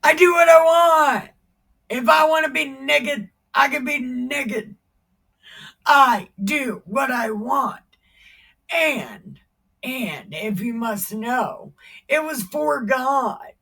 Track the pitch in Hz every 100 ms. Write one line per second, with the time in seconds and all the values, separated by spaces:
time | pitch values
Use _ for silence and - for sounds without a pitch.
0 | 294 311 349 339 339 330 330 330 339 320
1 | 294 220 - _ _ _ _ _ _ 240
2 | 254 311 311 320 311 285 285 269 269 294
3 | 294 285 - _ _ - 277 294 254 285
4 | 247 247 247 285 254 202 214 - _ _
5 | _ _ _ _ - - - _ - 285
6 | 269 226 185 - 196 294 254 202 - 226
7 | 269 247 226 214 233 277 240 - _ _
8 | _ _ _ _ _ _ _ 330 311 254
9 | - 202 - 139 _ _ _ _ 240 262
10 | 214 147 101 151 214 190 240 233 233 208
11 | - 214 226 254 190 - - _ - -
12 | _ 302 311 311 185 294 302 285 214 262
13 | 254 277 226 - - _